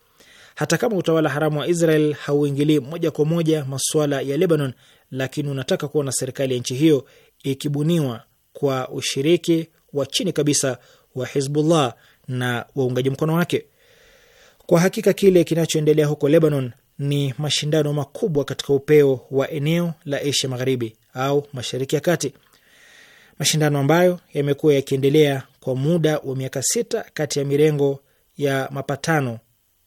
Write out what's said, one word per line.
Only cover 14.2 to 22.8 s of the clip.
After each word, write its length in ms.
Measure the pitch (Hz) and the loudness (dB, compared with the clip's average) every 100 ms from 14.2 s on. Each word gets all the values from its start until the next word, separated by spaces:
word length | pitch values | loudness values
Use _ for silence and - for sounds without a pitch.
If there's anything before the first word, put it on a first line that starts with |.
| _ _ - _ - | _ _ -20 _ 0
Kwa 140 | 170 | 2
hakika 340 | 185 220 202 | 2 2 0
kile 300 | 185 196 175 | 4 6 6
kinachoendelea 640 | 156 160 156 156 151 151 147 | 4 0 0 0 2 4 2
huko 220 | 151 143 | 0 4
Lebanon 420 | 165 156 143 127 - _ - | 4 4 0 -4 -12 _ -8
ni 340 | 143 143 139 131 | -2 -2 -2 -4
mashindano 560 | 151 - 151 156 147 | -4 -4 0 0 0
makubwa 520 | 147 135 - 214 143 135 | -2 -6 -4 -2 -2 -2
katika 280 | 131 - | -6 0
upeo 460 | 139 - 151 143 127 - | 0 4 6 6 2 -2
wa 200 | 135 131 | -2 -2
eneo 420 | 151 147 170 175 156 147 | -2 0 0 -2 -6 -6
la 160 | 139 | -4
Asia 280 | 143 - 135 | -2 -2 -4
Magharibi 460 | 123 127 127 113 _ _ | -4 -2 -2 -4 _ _
au 340 | 127 135 143 143 | -6 0 0 -2
Mashariki 420 | 127 - 127 135 143 | -10 -8 -6 -2 -2
ya 60 | |
Kati. 320 | 175 160 135 _ _ _ _ _ | 0 0 -2 _ _ _ _ _